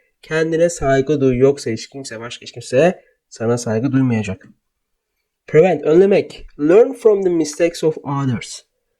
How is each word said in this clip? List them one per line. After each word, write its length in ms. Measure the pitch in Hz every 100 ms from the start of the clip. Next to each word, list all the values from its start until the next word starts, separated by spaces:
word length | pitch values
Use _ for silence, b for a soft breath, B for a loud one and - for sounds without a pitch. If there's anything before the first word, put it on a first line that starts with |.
| b b
Kendine 480 | - 156 160 160 170
saygı 520 | - 135 135 135 147
duy, 160 | 131 123
yoksa 340 | 135 139 123
hiç 160 | 113 -
kimse, 320 | 139 135 113
başka 220 | 117 -
hiç 100 | -
kimse 500 | 120 - 127 170 185 b b _
sana 280 | - 117 120
saygı 340 | 113 110 135
duymayacak. 560 | 131 127 113 101 92 - _ _ _ _ _ _ _ _ _ -
Prevent, 360 | 151 185 147
önlemek. 640 | 151 165 196 180 - - - -
Learn 320 | 147 202 269
from 300 | 262 220 196
the 80 | 185
mistakes 540 | 170 151 - 170 -
of 140 | 160 156
others. 640 | 139 139 135 113 - - _ _ _